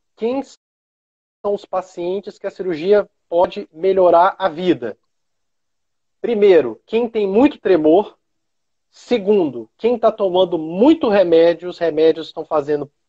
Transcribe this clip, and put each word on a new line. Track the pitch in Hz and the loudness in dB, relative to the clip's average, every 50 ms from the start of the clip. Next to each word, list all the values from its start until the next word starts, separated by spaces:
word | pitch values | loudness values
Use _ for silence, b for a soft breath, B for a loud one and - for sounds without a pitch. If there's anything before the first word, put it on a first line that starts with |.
| _ _ _ | _ _ _
quem | _ 214 233 262 277 | _ -6 -4 -4 -6
são | 269 - - _ _ _ _ _ _ _ _ _ _ _ _ _ _ _ _ _ - 202 202 | -8 -10 -16 _ _ _ _ _ _ _ _ _ _ _ _ _ _ _ _ _ -6 -6 -4
os | 196 - | -6 -6
pacientes | - - 180 175 - _ 180 170 175 190 202 - 208 - _ | -8 -8 -8 -8 -8 _ -10 -8 -6 -6 -8 -10 -12 -16 _
que | - | -12
a | 196 | -12
cirurgia | - - 185 185 165 147 165 196 208 208 190 - _ _ _ _ | -10 -8 -8 -8 -6 -6 -2 0 0 0 0 -2 _ _ _ _
pode | 170 170 185 180 - 202 - - | 0 0 0 0 -2 -8 -14 -14
melhorar | 156 160 175 190 190 190 180 175 165 170 180 196 - - | _ -4 -2 0 2 4 4 4 4 4 4 2 0 -2
a | 190 185 | -4 -6
vida? | 147 165 185 180 147 120 123 107 95 - _ _ _ _ _ _ _ _ _ _ _ _ _ _ _ _ _ _ _ _ _ _ _ _ | -4 -2 -2 -2 -2 -2 -4 -10 -12 -14 _ _ _ _ _ _ _ _ _ _ _ _ _ _ _ _ _ _ _ _ _ _ _ _
Primeiro, | - 214 240 208 208 202 185 156 135 117 107 - _ | -6 -4 0 2 4 6 6 4 4 2 -6 -10 _
quem | _ 220 226 247 233 | _ -4 -4 -4 -2
tem | - 220 208 | -4 -4 -4
muito | 190 196 220 277 302 - - | 0 2 2 2 2 2 -2
tremor. | - 196 185 160 156 156 165 202 208 - - _ _ _ _ _ _ _ _ _ _ _ _ _ _ _ | 0 0 0 2 4 4 2 2 2 -2 -10 _ _ _ _ _ _ _ _ _ _ _ _ _ _ _
Segundo, | _ - - - 240 220 180 196 214 196 165 139 123 117 110 - _ | _ -20 -6 -4 -4 -2 0 0 0 2 0 -2 -4 -10 -14 -16 _
quem | _ - 233 247 226 | _ -4 -2 -2 0
tá | 233 220 | 0 -2
tomando | 220 - 202 185 175 185 185 175 175 | 0 0 -2 -2 0 0 0 0 -2
muito | 160 156 160 170 190 240 302 320 320 285 233 | -6 -6 -8 -2 2 4 4 4 2 0 0
remédio, | 202 202 185 170 165 165 165 170 170 160 175 175 | 2 2 2 4 4 4 4 4 2 -2 -6 -12
os | 165 - | -8 -4
remédios | 170 160 151 156 160 160 156 160 151 - | -4 -4 0 2 2 2 2 0 -8 -12
estão | - 165 156 | -14 -14 -10
fazendo | - 160 151 139 147 151 147 147 - _ _ _ | -4 -4 -4 -2 -2 -4 -6 -6 -10 _ _ _